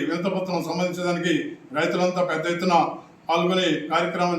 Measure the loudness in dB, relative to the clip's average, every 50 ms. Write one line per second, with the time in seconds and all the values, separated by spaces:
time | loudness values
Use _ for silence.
0 | 0 0 0 -2 -2 -2 -2 -2 -2 -2 -2 -2 -2 -2 -2 -2 -2 -2 -2 -2
1 | -2 -2 0 0 2 2 2 0 0 -4 -8 -12 -14 -8 -4 -2 0 0 0 2
2 | 2 2 2 0 0 0 0 -2 -2 -2 -2 -2 0 2 4 4 4 2 -2 -8
3 | -14 -20 -20 -12 -4 -2 0 2 2 2 2 2 2 2 0 0 -2 0 0 0
4 | 0 0 0 0 0 0 0